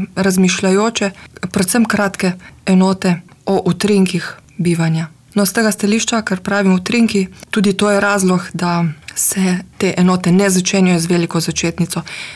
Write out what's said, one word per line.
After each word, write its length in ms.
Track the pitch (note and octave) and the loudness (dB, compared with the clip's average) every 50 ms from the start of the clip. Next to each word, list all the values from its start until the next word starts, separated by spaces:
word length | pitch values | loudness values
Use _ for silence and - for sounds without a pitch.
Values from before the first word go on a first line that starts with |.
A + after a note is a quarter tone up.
| F#3+ - - | -4 -6 -4
razmišljajoče, 920 | - F#3+ G3 F#3 F#3 F#3+ F3+ F3+ - - F#3+ F#3+ G3 G#3+ A#3 A#3 - G#3 G3 F#3+ - - - - - - F3+ - | -2 0 0 2 4 2 2 2 0 0 0 2 2 2 0 -2 -2 -4 -6 -6 -8 -20 -20 -16 -12 -10 -4 -2
predvsem 320 | - F#3+ F3+ - B3 A3+ | -2 -2 0 0 -2 -2
kratke 480 | - - G#3 G#3 G3 F#3+ - - F#3 F3+ F#3 - - - - - | -2 -2 0 0 -2 -2 -2 -4 -4 -4 -4 -10 -20 -20 -10 -2
enote 540 | - F#3+ F#3 F#3 F#3+ F#3+ F#3+ - F#3+ F3 E3 - - - _ - - | 2 4 4 4 4 2 0 0 -2 -2 -2 -4 -14 -20 _ -4 -2
o 140 | G3 G3+ - | -2 0 0
utrinkih 680 | F3+ F3 F3+ - G#3 G#3 G3 F#3+ F3+ - F3 - - - - - - - - | 0 -2 0 0 2 2 4 2 2 0 -4 -6 -6 -12 -16 -20 -16 -8 -4
bivanja. 480 | E3 F3 E3+ E3 E3 D#3+ D#3+ D#3+ E3 - - _ _ _ - | -2 0 0 0 0 0 0 -2 -4 -6 -10 _ _ _ -2
No, 120 | G#3 G3+ | 0 0
s 60 | - - | 0 0
tega 180 | A#3+ A3+ G#3+ G3+ | 0 0 0 0
stališča, 500 | - - G3+ G#3 A3+ - - - A3+ G#3+ | 0 0 0 0 0 0 -2 -4 -4 -2
kar 180 | - F#3+ F#3 | -2 -4 -4
pravim 320 | - - G3 G3+ G3+ F#3+ F#3 | -4 -2 0 2 2 2 2
utrinki, 540 | F3+ F3+ - - A#3+ A#3 A3 - G3+ F#3+ F#3 - - - - | 2 0 -2 0 2 2 2 2 0 -2 -2 -6 -16 -12 -6
tudi 220 | - A3 F#3+ G3+ F#3+ | -2 0 2 2 2
to 180 | G3 G#3 G#3 | 2 2 2
je 100 | G3+ G3 | 2 2
razlog, 480 | G3+ G3+ G3+ G3+ F#3+ F#3 F#3 F3+ F3+ - - | 2 2 0 2 2 2 2 0 -2 -4 -8
da 320 | E3 F3+ F3 E3+ E3+ E3+ D#3+ D3+ - - - - | -4 -2 -2 0 0 -2 -2 -4 -6 -14 -14 -8
se 420 | - - - - G3 F#3+ F#3 F3+ F3+ - - - - | -6 -4 -4 -2 0 0 0 0 -2 -6 -10 -6 -2
te 160 | A3 F#3 - | -2 -2 0
enote 360 | - F3+ F3+ F#3 F3+ F3+ F#3 E3+ | 2 2 2 2 2 2 2 2
ne 180 | F#3 G3+ G3 | 4 4 4
začenjajo 500 | F#3 F#3 F3+ - - G3 F#3 F3+ F3+ E3+ | 2 0 0 0 0 2 2 2 2 0
z 60 | D#3+ | 0
veliko 340 | E3 F3 F3 E3+ E3 - E3+ | 0 0 0 0 -2 -2 -4
začetnico, 640 | E3 - D#3+ - - E3 E3 - E3+ D#3+ - E3+ E3+ - - - - - - | -4 -4 -4 -4 -4 -4 -2 -2 -4 -4 -4 -8 -8 -10 -12 -16 -16 -16 -14